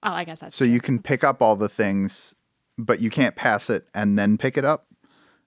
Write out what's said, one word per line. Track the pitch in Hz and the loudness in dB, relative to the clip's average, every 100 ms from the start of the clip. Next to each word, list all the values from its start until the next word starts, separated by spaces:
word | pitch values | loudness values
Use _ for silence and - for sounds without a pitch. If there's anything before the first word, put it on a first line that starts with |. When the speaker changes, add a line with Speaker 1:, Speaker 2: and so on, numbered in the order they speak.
Speaker 1:
Oh, | 208 | -6
I | 175 | -6
guess | 170 160 | -8 -12
that's | - - | -12 -2
Speaker 2:
So | |
Speaker 1:
true. | 127 | 2
Speaker 2:
you | 120 | 2
can | - 123 | 0 -2
pick | - 131 | -2 0
up | 143 135 | 0 2
all | 113 | 2
the | 101 104 | 2 0
things, | - 104 98 98 - - - _ _ _ - | 0 0 0 -2 -6 -14 -18 _ _ _ -8
but | 113 117 | -2 -2
you | 113 | -2
can't | - 123 - | 0 0 0
pass | 123 104 - | 0 0 0
it | 101 - | -4 -4
and | 101 104 101 | -2 0 2
then | 101 107 | 2 2
pick | 131 139 | 0 0
it | |
up, | 139 151 _ _ _ _ _ _ | 0 -2 _ _ _ _ _ _